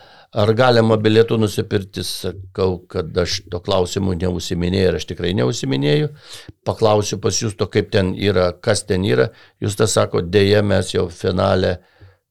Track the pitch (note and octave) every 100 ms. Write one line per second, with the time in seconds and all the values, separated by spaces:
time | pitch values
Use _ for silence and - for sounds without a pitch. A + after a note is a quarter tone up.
0 | - - _ A#2 G#2 A2 B2+ A#2+ A2+ A2
1 | G#2+ A2 A2+ A#2 G#2+ - F#2+ G#2+ F#2+ -
2 | F#2+ - F#2+ F#2+ F#2+ - F#2 F2+ - F#2
3 | D#2+ F#2 E2+ - - F2 - F#2+ F2+ G2
4 | F#2+ F2 F2+ F2+ - E2+ F2 F#2+ F#2 E2
5 | - F2+ F2+ G#2 B2 A#2+ C3+ C3+ C#3+ D3+
6 | D3+ - - - - - - G2+ A2 G#2+
7 | G2+ G2 A2 - A2+ - G#2 D3 - G#2
8 | F#2 - G2 F#2+ F2+ F2 - G#2 - F#2
9 | G2 B2 B2+ - - _ G#2 G2 A2 -
10 | G#2 G#2+ E2+ G2+ G2 G#2 G#2 F#2+ F#2+ F#2+
11 | F#2 - F#2+ F#2 F#2+ F#2+ F#2 F2 - _
12 | F#2+ _ _